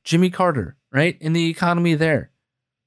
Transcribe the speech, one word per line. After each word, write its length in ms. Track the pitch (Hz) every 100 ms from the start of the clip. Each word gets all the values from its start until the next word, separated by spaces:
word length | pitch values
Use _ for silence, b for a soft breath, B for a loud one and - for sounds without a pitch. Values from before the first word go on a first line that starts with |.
Jimmy 260 | - 165 185
Carter, 460 | 180 180 139 90 - _
right? 260 | 135 170 180
In 120 | 156
the 180 | 165 165
economy 440 | 160 175 170 175
there. 360 | 151 160 135 - _ _ _ _ _